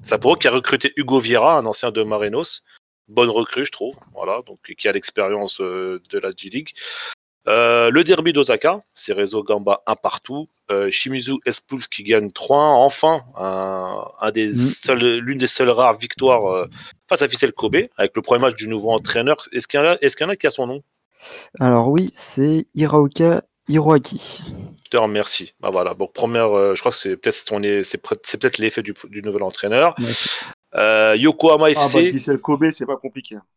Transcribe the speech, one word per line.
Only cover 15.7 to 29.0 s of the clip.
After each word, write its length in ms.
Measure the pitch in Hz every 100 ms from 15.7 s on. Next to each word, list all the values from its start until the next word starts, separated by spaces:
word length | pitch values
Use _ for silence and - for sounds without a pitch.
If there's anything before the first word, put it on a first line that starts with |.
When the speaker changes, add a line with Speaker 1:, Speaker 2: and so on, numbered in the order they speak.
| 117 127 107
Speaker 1:
victoires, 480 | 120 - 131 120 98
euh, 220 | 92 87 - - - -
face 120 | 185
à 60 | 139
Vissel 240 | - 127
Kobe, 360 | - 110 160 240 -
avec 180 | 101 113
le 60 |
premier 220 | - 120
match 120 | 127 113
du 140 | 107
nouveau 220 | 110 110
entraîneur. 540 | 110 - 117 131 151 -
Est-ce 160 | 123 -
qu'il 120 | 143
y 40 |
en 40 | 160
a, 100 | 175
est-ce 160 | 135 -
qu'il 100 | 165
y 40 |
en 20 |
a 60 | 196
qui 100 | 143
a 40 |
son 160 | - 123
nom ? 160 | 139 - _ _ _ - - - -
Speaker 2:
Alors 300 | 127 120 123
oui, 220 | 160 185
c'est 520 | - - 131 147 160 - 147
Hiraoka 680 | 151 151 143 - 165 170 - _ -
Hiroaki. 720 | 156 151 147 - 202 - - - - - - -
Speaker 1:
Je 40 |
te 60 | 117
remercie. 580 | 107 104 - - 90 _
Bah 100 | 101
voilà, 240 | 92 90 92
bon, 120 | 95
première, 480 | - 117 117 110 101
euh, 200 | 98 95
je 40 |
crois 140 | 160
que 40 | -
c'est 200 | 131 -
peut-être, 340 | 120 - -
on 100 | 104
est, 220 | 104 101
c'est 140 | 92 -
prêt-, 180 | - -
c'est 160 | - -
peut-être 180 | 127 -
l'effet 260 | 110 -
du, 100 | 104 98